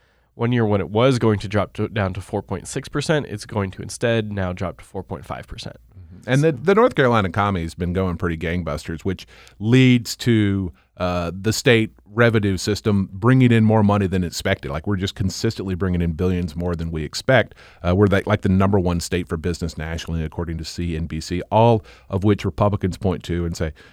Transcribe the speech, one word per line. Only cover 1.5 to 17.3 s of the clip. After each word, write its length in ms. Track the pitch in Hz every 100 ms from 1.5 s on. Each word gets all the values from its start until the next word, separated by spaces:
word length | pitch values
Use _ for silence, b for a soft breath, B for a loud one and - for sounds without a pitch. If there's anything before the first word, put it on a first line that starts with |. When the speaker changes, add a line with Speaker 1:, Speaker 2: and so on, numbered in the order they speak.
| 101 87
Speaker 1:
to, 140 | - 107
down 260 | 107 95
to 60 | 95
four 220 | - 101
point 240 | - 87 -
six 220 | - -
percent, 380 | 147 139 151 -
it's 180 | 104
going 260 | - 107 98
to 100 | -
instead 500 | 85 - 117 113 107
now 200 | 101 92
drop 260 | 90 90 -
to 60 |
four 200 | - 98
point 220 | - 78 -
five 200 | 64 -
percent. 300 | - - - _ 95
Speaker 2:
Mm-hmm. 340 | 85 - -
And 120 | 135
the, 100 | 160
the 220 | 120 160
North 200 | 202 247
Carolina 340 | - 127 117 95
economy 340 | 101 101 92
has 120 | 82
been 180 | - 87
going 240 | 90 92 87
pretty 220 | 87 82
gangbusters, 640 | 82 90 80 76 - 82
which 240 | 98 90 - B B B
leads 560 | 107 131 127 123 - -
to, 560 | 123 110 101 98 90 - b -
uh, 340 | 90 87 85
the 200 | 92 104
state 400 | - 135 117 110 - -
revenue 500 | 107 117 110 101 92
system 520 | - 104 113 101 95
bringing 400 | 98 117 131 123
in 100 | 113
more 220 | 110 107
money 240 | 101 101 95
than 160 | 92
expected. 480 | 85 - 95 98 67
Like, 140 | 73 104
we're 100 | 98
just 180 | 95
consistently 640 | - 95 - 113 - 95 87
bringing 240 | 92 87
in 120 | 85
billions 440 | 78 92 90 87 82
more 180 | 90
than 160 | 82 82
we 140 | 78
expect. 500 | 76 - -